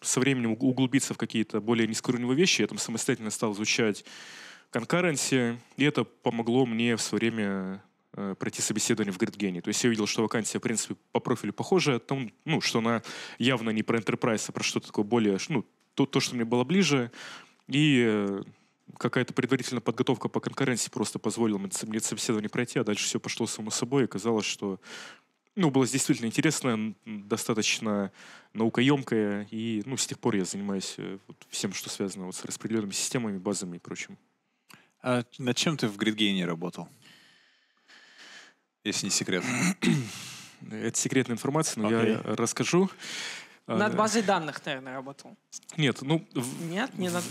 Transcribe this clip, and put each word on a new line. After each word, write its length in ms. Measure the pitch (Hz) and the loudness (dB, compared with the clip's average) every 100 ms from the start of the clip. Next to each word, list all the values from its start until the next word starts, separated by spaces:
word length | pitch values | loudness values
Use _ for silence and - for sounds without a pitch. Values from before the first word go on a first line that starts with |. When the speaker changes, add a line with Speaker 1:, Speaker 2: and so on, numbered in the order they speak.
Speaker 1:
со 180 | - - | -2 2
временем 320 | 127 131 113 | 4 4 2
уг-, 100 | 110 | 2
углубиться 480 | 135 123 131 131 - | 2 4 4 4 0
в 20 | 110 | -4
какие-то 420 | 113 113 107 110 | -2 0 0 0
более 260 | 104 117 110 | 2 2 2
низкоуровневые 500 | 110 - 123 120 131 | 0 -2 0 2 4
вещи. 260 | 180 - | 4 4
Я 40 | 107 | 2
там 120 | 104 | -2
самостоятельно 520 | - 113 - 123 110 | -4 -4 -2 -2 -2
стал 220 | - 117 | -2 -2
изучать 520 | 98 107 - 113 98 - - - - - - _ | 0 0 2 2 0 -6 -18 -18 -18 -18 -20 _
конкуренции, 920 | 123 113 170 180 139 - 131 120 120 - - | -6 0 2 2 0 2 2 2 -2 -10 0
и 80 | |
это 200 | 143 139 | 2 2
помогло 640 | 117 _ - 117 113 123 127 | -2 _ -2 0 2 4 4
мне 300 | 113 120 113 | 2 2 2
в 60 | |
своё 180 | - 104 | 0 0
время, 600 | 113 113 101 98 95 95 - _ _ | 0 0 -2 -2 -4 -8 -14 _ _
э, 200 | - 101 92 | -8 -6 -4
пройти 240 | - - | -6 -4
собеседование 500 | - 107 - 110 101 | -2 0 2 2 0
в 60 | 92 | 0
Гридгене. 420 | 107 - 101 87 | -2 -2 -4 -2
То 80 | 92 | -2
есть 160 | 104 | 2
я 40 | 123 | 2
увидел, 180 | 110 104 | 2 0
что 160 | - | 2
вакансия, 360 | 107 120 104 104 | 0 0 -2 -2
в 40 | |
принципе, 340 | 117 113 - 104 _ | -2 -2 -4 -8 _
по 80 | 113 | -4
профилю 320 | - 120 104 | 0 -2 -2
похожая, 440 | - - 185 147 117 | -4 2 4 4 0
о 40 | |
том, 320 | - 135 113 - | 0 -4 -4 -8
ну, 160 | - 139 | -2 0
что 180 | - 117 | 2 2
она 240 | 113 113 - - - - | 2 0 -2 -12 -12 0
явно 320 | 120 123 113 | 2 2 0
не 120 | 107 | 0
про 160 | 104 117 | 2 0
Enterprise, 480 | - 120 127 107 - | 0 0 2 2 -2
а 40 | |
про 100 | - | -4
что-то 220 | 110 - - | -2 -2 -2
такое 160 | - | -2
более, 340 | 104 120 104 95 | 2 4 4 2
ш-, 140 | - | 0
ну, 120 | 127 - _ _ | -2 -2 _ _
то, 120 | - 135 | 0 2
то, 140 | 135 | 2
что 140 | - | 0
мне 100 | 127 | -2
было 200 | 113 123 | 0 0
ближе. 460 | 127 190 165 143 117 - - - - _ - | 2 4 4 2 0 -6 -16 -16 -20 _ -4
И, 340 | 139 151 131 | 2 6 6
э, 380 | 117 107 101 98 - - _ _ - - | 6 4 2 -2 -6 -16 _ _ -20 -4
какая-то 340 | 120 127 123 | -2 0 0
предварительная 480 | - 127 131 123 123 | 0 2 2 0 -4
подготовка 480 | 131 120 123 120 113 | -2 0 2 0 0
по 120 | 113 | -2
конкуренции 500 | - - 131 117 - | -4 -2 0 0 -2
просто 280 | - 107 107 | -2 -4 -2
позволила 400 | 113 104 113 101 | -4 0 0 0
мне 120 | 98 | -2
ц-, 160 | - 110 | -6 -4
мне 120 | 110 | -4
это 80 | - | -2
собеседование 420 | 110 - 110 107 | -4 -2 -2 -2
пройти, 280 | - 123 143 | -4 -2 -2
а 40 | |
дальше 200 | 104 104 | 0 0
всё 160 | - 117 | 0 -2
пошло 260 | - - 113 | -4 -4 -4
само 240 | - 107 | -4 -4
собой. 320 | - 120 139 | -4 0 2
И 20 | |
оказалось, 400 | 117 98 110 113 98 | 2 0 0 0 0
что, 320 | - 104 95 - - - - _ _ _ - | -4 -6 -6 -10 -16 -16 -20 _ _ _ 0
ну, 140 | 165 | 2
было 160 | 131 120 | 4 2
действительно 400 | 135 - 131 113 | 2 2 0 0
интересно, 420 | 123 160 - 131 | 2 2 2 0
н-, 240 | 110 110 101 - | 0 -2 -6 -12
достаточно 1040 | 107 101 110 - 107 101 - 110 104 98 - - - - | -12 -4 -4 0 0 2 0 0 0 -2 -6 -20 -20 -12
наукоёмкое. 960 | 107 113 - 131 143 123 113 104 101 101 | 0 0 4 4 4 2 0 2 -2 -6
И, 320 | 110 113 107 107 | -6 -2 -2 -4
ну, 100 | 131 | -4
с 100 | - | -4
тех 120 | - | -2
пор 160 | 123 104 | 0 2
я 80 | |
занимаюсь, 500 | 90 98 101 98 - - | 0 -2 -4 -4 -4 -8
э, 200 | 92 98 _ | -10 -10 _
вот 80 | 143 - | -20 -12
всем, 240 | - 101 | -6 -4
что 160 | 92 - | -4 -8
связано 380 | - 98 95 92 | -6 -6 -6 -10
вот 80 | - | -10
с 80 | |
распределёнными 480 | - - 104 110 101 | -10 -8 -4 -2 -2
системами, 460 | 95 - 135 113 98 | -4 -2 -2 -2 -4
базами 380 | 98 95 90 85 | -2 -2 -4 -10
и 40 | |
прочим. 380 | - 85 - 98 _ _ _ _ _ - _ _ | -10 -10 -10 -14 _ _ _ _ _ -20 _ _
Speaker 2:
А 200 | 127 123 123 - | -2 -2 -2 -6
над 180 | 123 123 | -2 0
чем 200 | 175 151 | 0 0
ты 100 | 117 | -2
в 80 | 101 | 0
Гридгейне 480 | 107 107 104 98 87 | -2 2 2 2 0
работал? 420 | 82 87 - 85 - - - _ _ _ _ _ _ _ - - - - - - _ _ _ | -2 -6 -8 -16 -18 -20 -20 _ _ _ _ _ _ _ -20 -20 -20 -20 -20 -20 _ _ _
Если 220 | 107 92 101 | -4 -2 -2
не 40 | |
секрет. 340 | - 92 92 - 123 175 196 - 151 110 | -2 0 -2 0 0 0 2 2 2 0
Speaker 1:
<clears throat> 600 | - - - - - - | -10 -14 -16 -18 -18 -12
Это 280 | 107 110 - | -6 -4 -2
секретная 360 | 135 131 123 113 | 0 2 0 -2
информация, 460 | - 151 156 - | 0 0 0 0
но 80 | 107 | 2
я 100 | 113 | 4
Speaker 2:
Окей. 160 | 113 110 | 4 2
Speaker 1:
расскажу. 680 | - 107 117 - 123 175 190 - - - - - - - - | 0 0 0 0 2 4 4 0 -12 -10 -10 -10 -16 -18 -4
Speaker 3:
Над 280 | 120 208 | 0 2
Speaker 1:
А, 20 | 180 | 2
Speaker 3:
базой 260 | 220 220 | 2 2
данных, 380 | 196 185 156 135 - | 2 2 0 -8 -6
наверное, 260 | 135 131 | -8 -6
работал. 420 | 131 131 - 123 - _ - _ - | -10 -10 -14 -20 -20 _ -20 _ 0
Speaker 1:
Нет, 240 | 160 156 | 2 2
ну, 200 | 135 160 - | 0 0 0
в-, 360 | 143 123 - 165 | -6 -4 -6 -6
Speaker 3:
Нет, 280 | 180 262 - | -4 -4 -4
не 100 | 180 | -2
Speaker 1:
в-, 40 | |
Speaker 3:
над- 100 | 175 175 | -2 -6